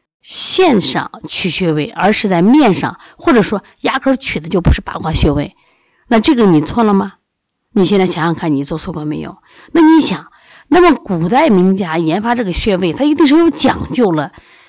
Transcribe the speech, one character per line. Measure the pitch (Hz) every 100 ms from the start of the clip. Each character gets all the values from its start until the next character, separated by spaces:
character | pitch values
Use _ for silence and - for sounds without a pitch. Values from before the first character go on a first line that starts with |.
| _ _
线 | - - - 349 370 214
上 | - 165 135 - -
取 | - 180
穴 | - 175
位， | 151 143
而 | - 185
是 | 214 202
在 | 175
面 | 190 294 247
上， | 180 131 - - -
或 | -
者 | 247
说 | 175 202 - _
压 | 269 262
根 | 269
儿 | 262
取 | - 170
的 | 160
就 | 185
不 | 175
是 | -
八 | -
卦 | 165 165
穴 | 160 165
位。 | 143 143 - _ _ _ _ -
那 | 226
这 | 220
个 | 247
你 | 208 156
错 | 151 240
了 | 214
吗？ | 196 139 - _ _ _ _ _
你 | 214 170
现 | 202
在 | 185
想 | 175
想 | 165
看， | 160 170
你 | 139
做 | 139 160
错 | -
过 | 160 151
没 | 151
有？ | 147 - _ _ -
那 | 330
你 | 311 320
想， | 254 180 - _ _ - _
那 | 339
么 | 349
古 | 254 - 175 170
代 | 247 320
名 | 190 185 190
家 | 175 165
研 | 160 185
发 | 233
这 | 240
个 | 196
穴 | 165 226 185
位， | 185
它 | 147
一 | 294
定 | 302 302
是 | 311
有 | 330
讲 | - 269 - -
究 | - 214
了， | 156 135 - - _